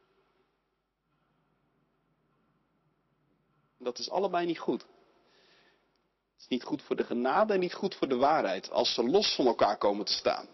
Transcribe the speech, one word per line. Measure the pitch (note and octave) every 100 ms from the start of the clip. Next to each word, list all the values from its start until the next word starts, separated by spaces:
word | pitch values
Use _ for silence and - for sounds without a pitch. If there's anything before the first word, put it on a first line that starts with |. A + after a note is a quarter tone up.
| _ _ _ _ _ _ _ _ _ _ _ _ _ _ _ _ _ _ _ _ _ _ _ _ _ _ _ _ D3 _ _ _ _ _ _ _ _ _
Dat | B2 B2
is | -
allebei | F#3 G3 F3 F3
niet | D#3+
goed. | - B2
Het | - _ _ _ _ _ _ _ _ _ _ _ _ _ _ _
is | -
niet | B2
goed | - D3
voor | - -
de |
genade | - A#2 B2+ E3 A3
en | G3
niet | F3+
goed | - B2+
voor | - D3
de | B2
waarheid, | C#3 D#3 G2+ F#2 -
als | - A#2+
ze | -
los | A#2+ F#3+ G#3
van | - C3
elkaar | - G2+ G#2+
komen | G#2 G2+
te | G2
staan. | - A2 - -